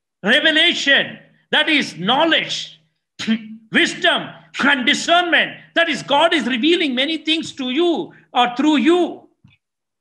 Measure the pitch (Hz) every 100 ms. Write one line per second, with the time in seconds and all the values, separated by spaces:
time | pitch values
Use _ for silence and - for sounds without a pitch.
0 | _ _ 190 277 311 311 339 - 277 262
1 | 127 110 - _ _ 269 302 294 202 156
2 | 185 269 330 277 165 - - - _ _
3 | _ - 214 226 - - - 285 339 -
4 | 349 262 160 - - - 277 277 240 269
5 | - 349 349 302 269 - - 330 330 247
6 | - 285 330 330 233 254 302 349 311 247
7 | 277 320 311 320 - - 254 254 349 277
8 | 151 - _ 247 240 240 302 294 254 359
9 | 330 - - _ _ _ _ _ _ _